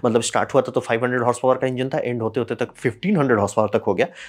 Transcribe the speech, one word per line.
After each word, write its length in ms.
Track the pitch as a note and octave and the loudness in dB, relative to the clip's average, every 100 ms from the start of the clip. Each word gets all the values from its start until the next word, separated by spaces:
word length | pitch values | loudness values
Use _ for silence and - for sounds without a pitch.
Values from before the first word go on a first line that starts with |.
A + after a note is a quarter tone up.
| B2 | 0
मतलब, 160 | A2+ | 2
स्टार्ट 320 | A2+ A#2+ A#2+ | 0 -2 2
हुआ 80 | C#3 | 2
था 100 | B2+ | 2
तो 80 | C3 | -2
फ़ाइव 240 | A#2 A#2 | -2 -2
हंड्रेड 180 | B2 B2 | 0 0
हॉर्स 180 | A#2+ A#2+ | 0 2
पावर 120 | C3 B2+ | 2 2
का 120 | C3 | 0
इंजन 220 | B2 C3 | -2 -4
था, 80 | A#2 | -4
एंड 240 | B2 B2 | -4 -2
होते 180 | A2 B2 | -2 -2
होते 160 | A2+ A#2 | -4 -4
तक 160 | A#2+ | -6
फ़िफ़्टीन 460 | - B2+ - F#3 G3+ | -4 -6 -4 0 2
हंड्रेड 220 | C#3 A2 | 4 4
हॉर्स 140 | G2+ | 2
पावर 140 | - G#2+ | 2 2
तक 160 | A2+ - | 0 0
हो 60 | |
गया 140 | F#2+ - - | 0 0 -4